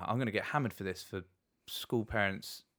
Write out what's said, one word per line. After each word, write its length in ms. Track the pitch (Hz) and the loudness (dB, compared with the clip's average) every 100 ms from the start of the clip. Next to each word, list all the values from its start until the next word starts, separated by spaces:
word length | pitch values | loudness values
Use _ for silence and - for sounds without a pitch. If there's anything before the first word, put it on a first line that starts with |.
I'm 160 | 90 120 | 0 2
gonna 120 | 127 | 2
get 140 | 101 - | 0 0
hammered 280 | 147 123 | 2 0
for 100 | - | 0
this 180 | 95 92 | -4 -4
for 200 | - 98 87 _ _ _ - | -4 -6 -8 _ _ _ -10
school 360 | - - 123 | -8 0 0
parents 600 | 107 113 101 98 - - - | 2 4 4 2 -8 -12 -16